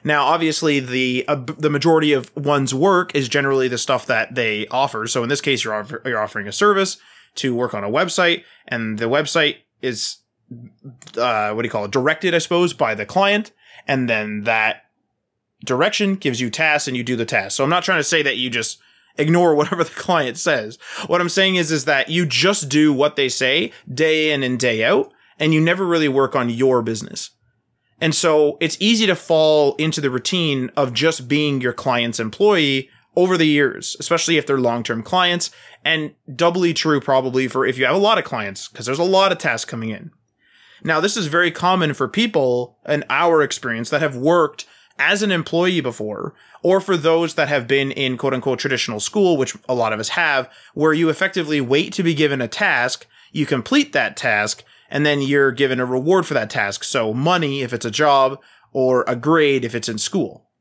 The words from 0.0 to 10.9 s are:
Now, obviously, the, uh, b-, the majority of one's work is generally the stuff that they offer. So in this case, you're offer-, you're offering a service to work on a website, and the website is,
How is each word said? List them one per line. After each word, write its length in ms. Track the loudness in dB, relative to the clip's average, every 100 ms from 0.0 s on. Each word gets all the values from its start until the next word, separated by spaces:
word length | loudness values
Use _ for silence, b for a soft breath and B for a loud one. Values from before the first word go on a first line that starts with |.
Now, 220 | -2 2 2
obviously, 540 | 2 0 0 0 0
the, 460 | 0 -2 0 -2 -2
uh, 100 | -4
b-, 180 | -4 -4
the 140 | -2
majority 420 | 0 2 4 4
of 180 | 0 -2 -6
one's 360 | 0 0 0
work 400 | 0 2 2 0 -2
is 120 | -2
generally 400 | -2 0 0 0
the 120 | -2
stuff 260 | -2 -2 0
that 300 | -2 -2 -2
they 320 | -2 -2 -4
offer. 400 | -2 -2 -2 -4
So 160 | -2
in 60 | -2
this 120 | -2
case, 220 | 0 -2
you're 100 | -2
offer-, 300 | -6 -6 -10 -6
you're 160 | -4
offering 260 | -4 -6 -8
a 60 |
service 440 | 0 2 2 0 -4 b b b -6
to 200 | -4 -2
work 180 | -2
on 100 | -4
a 60 | -2
website, 540 | -2 0 2 0 0 b b b
and 320 | -6 -4 -4
the 100 | 0
website 480 | 0 0 0 0 -2 _ _
is, 360 | -6 -4 -6 -8 _ _ -20 -20 -20 _ -20